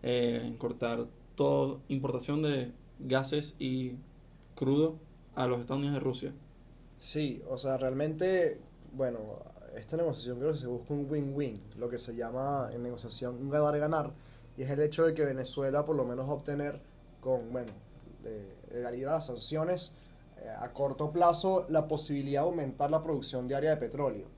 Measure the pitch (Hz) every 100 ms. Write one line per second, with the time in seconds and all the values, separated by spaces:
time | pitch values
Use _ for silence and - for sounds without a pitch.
0 | 123 123 120 117 117 117 120 120 117 117
1 | 117 - - - 143 143 139 139 - 139
2 | 131 123 123 147 151 139 123 - - -
3 | 131 131 135 147 151 - 131 131 127 123
4 | - - - - - - 131 143 160 160
5 | - - - - 127 123 120 135 143 139
6 | 131 127 139 - - - - - - -
7 | - 151 147 - - 127 135 131 131 131
8 | 151 156 185 185 165 - - - - 131
9 | 127 117 107 - - - - 110 107 160
10 | 165 127 120 123 147 147 123 123 120 147
11 | 139 151 139 135 139 104 - - 120 120
12 | - 117 117 127 139 139 117 120 123 120
13 | 120 - 123 123 139 147 147 147 151 160
14 | 147 - - - - - 131 143 151 160
15 | 165 156 143 131 123 - 135 143 151 151
16 | 123 123 131 139 143 143 143 143 - -
17 | - - 131 127 113 123 117 98 - -
18 | - - 110 107 98 - - 120 120 123
19 | 135 160 151 120 - 156 165 180 - -
20 | - - - - 113 107 123 - 139 135
21 | 151 165 175 165 190 190 - 156 151 151
22 | - 143 139 139 165 170 139 131 147 156
23 | 160 143 120 127 127 139 156 151 120 135
24 | 139 107 95